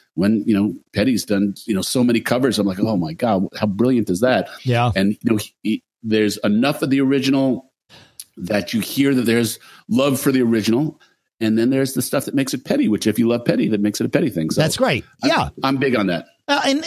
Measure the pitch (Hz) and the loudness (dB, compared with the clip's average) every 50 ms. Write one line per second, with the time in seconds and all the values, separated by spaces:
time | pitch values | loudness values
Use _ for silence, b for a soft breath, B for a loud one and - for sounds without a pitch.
0 | B B _ 80 90 104 113 104 - 117 107 98 101 107 85 - - _ - 101 | B B _ -2 0 2 0 0 0 0 2 2 2 0 -2 -6 -14 _ -2 0
1 | 104 131 123 101 - - 104 98 101 101 95 - - - 107 95 87 - - 131 | 0 2 0 -2 -2 -2 0 0 0 -2 -2 -6 -6 -4 -4 -2 -2 -2 0 0
2 | 123 120 120 117 113 - 117 120 131 131 101 98 101 101 92 95 107 110 110 92 | 2 2 2 0 0 0 0 0 2 0 0 0 0 -2 0 -2 -2 0 0 -2
3 | 85 80 82 - 123 117 104 92 98 - - - 110 104 95 101 117 127 131 120 | -2 -4 -4 -4 -2 0 0 0 0 -4 -4 -4 -2 -2 0 0 2 2 2 2
4 | 104 - 90 90 120 127 127 98 - - - - - 127 120 117 120 120 98 95 | 0 0 0 0 2 2 2 0 -2 -4 -10 -6 -2 0 0 2 2 2 2 2
5 | 98 101 104 - - 117 113 107 - - - _ - 104 110 - - _ _ _ | 0 0 -2 -2 0 0 0 0 -2 -6 -14 _ -4 -4 -4 -4 -6 _ _ _
6 | - 110 107 107 107 104 101 - - 107 104 110 123 143 147 - 160 139 131 139 | -4 0 0 2 2 0 0 -2 0 0 2 2 2 0 0 -2 -2 0 2 2
7 | 135 131 139 139 127 135 139 135 135 135 127 - - _ _ _ _ B B B | 2 2 2 2 2 2 2 2 2 0 -2 -4 -6 _ _ _ _ B B B
8 | B B B B - - _ - - 87 107 104 101 - - 113 98 - - 135 | B B B B -20 -20 _ -12 -6 -4 -2 -2 -2 -2 -4 -4 -4 -2 -2 0
9 | 139 139 139 127 113 113 113 120 117 110 - B B B B B B - - 123 | 2 2 2 2 2 2 2 2 0 0 -4 B B B B B B -2 0 2
10 | 135 143 135 127 - 143 131 131 123 117 117 113 101 113 110 123 156 151 - b | 2 2 0 0 0 0 2 2 2 2 2 2 2 2 2 2 0 -2 -6 b
11 | b b b b b b _ _ 113 110 110 113 117 127 135 135 135 135 - 131 | b b b b b b _ _ -2 0 2 2 2 2 2 2 0 0 -2 -4
12 | 127 - - 143 - - - 139 135 127 - 127 - - 214 - 277 160 107 98 | -4 -2 -4 -4 -4 -2 -2 -2 -2 -2 -4 -6 -4 -2 0 0 2 0 0 0
13 | - 113 104 - 117 113 120 117 - - 104 123 113 104 110 101 104 104 104 - | 0 0 2 2 2 2 0 0 0 0 0 0 0 0 0 0 0 -2 -2 -2
14 | - 120 - - 180 131 - - 80 78 - - 156 156 - - 254 240 151 104 | -2 -2 0 0 0 0 -2 -2 -4 -2 0 0 0 0 0 0 0 0 0 -2
15 | - - _ _ - 277 330 - - - - - - 135 139 135 143 139 120 117 | -4 -8 _ _ -2 0 0 0 -2 -4 -4 -4 -2 -2 0 0 0 0 0 0
16 | 101 92 87 80 - - _ _ _ - 285 294 - 269 269 320 - | 0 0 -2 -2 -4 -10 _ _ _ -2 -2 0 2 0 0 0 0